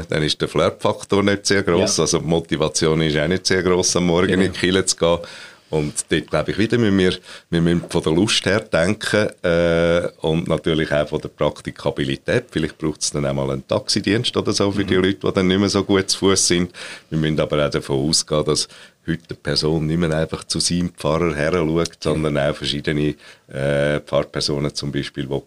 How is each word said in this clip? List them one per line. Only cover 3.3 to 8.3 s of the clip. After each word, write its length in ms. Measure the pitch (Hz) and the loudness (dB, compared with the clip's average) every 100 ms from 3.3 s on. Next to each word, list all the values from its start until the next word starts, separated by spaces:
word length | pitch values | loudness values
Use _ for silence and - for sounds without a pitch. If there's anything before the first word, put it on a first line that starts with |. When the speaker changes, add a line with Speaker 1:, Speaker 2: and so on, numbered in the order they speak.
| 92 - | 0 0
Speaker 1:
sehr 160 | 95 | 2
gross, 340 | 90 90 90 - | 2 2 2 2
am 80 | |
Morgen 240 | 87 85 95 | 2 2 2
Speaker 2:
Genau. 140 | 90 | 2
Speaker 1:
in 100 | 92 | 0
die 60 | - | 0
Kirche 260 | 90 95 | 0 2
zu 120 | - - | 0 0
gehen. 220 | 85 85 - - - - - | 2 0 -4 -16 -20 -20 -6
Und 240 | 78 76 - - | -2 -2 -6 -2
dort, 200 | 80 - | -2 0
glaub 200 | 78 73 | -2 -2
ich, 100 | 78 | -2
wieder 180 | 110 120 | 0 2
müssen 200 | 107 98 | 2 4
wir, 140 | 92 90 - - - | 2 0 -8 -18 -2
wir 120 | 85 | 2
müssen 240 | 85 85 80 | 2 2 0
von 140 | 85 | -2
der 100 | 80 | 2
Lust 320 | 80 107 | 2 2